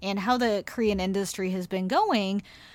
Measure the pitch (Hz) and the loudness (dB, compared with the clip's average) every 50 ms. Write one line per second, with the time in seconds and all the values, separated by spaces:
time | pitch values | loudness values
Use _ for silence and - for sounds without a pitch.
0 | 185 196 196 202 185 226 254 247 247 233 208 202 - - - - 226 214 208 190 | -6 -4 -4 -2 0 2 2 2 2 2 2 0 -2 -4 -2 0 2 2 2 2
1 | 185 190 190 202 196 180 - - 190 185 185 190 180 170 190 185 185 185 254 349 | 0 0 0 0 -2 -2 -4 -4 -2 -2 -2 -2 -4 -2 -2 -2 0 2 2 2
2 | 440 415 311 220 196 190 196 202 - - - - - - | 2 2 2 2 2 0 -2 -2 -4 -6 -14 -20 -20 -20